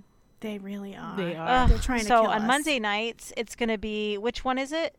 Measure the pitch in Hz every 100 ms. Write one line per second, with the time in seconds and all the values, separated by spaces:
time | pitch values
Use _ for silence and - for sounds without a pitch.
0 | - _ _ _ 220 208 196 202 196 190
1 | 165 180 175 165 165 254 247 254 - 247
2 | 214 233 220 214 220 269 302 269 214 208
3 | 226 226 - - 226 - 233 220 214 208
4 | 214 208 220 - 262 254 269 311 320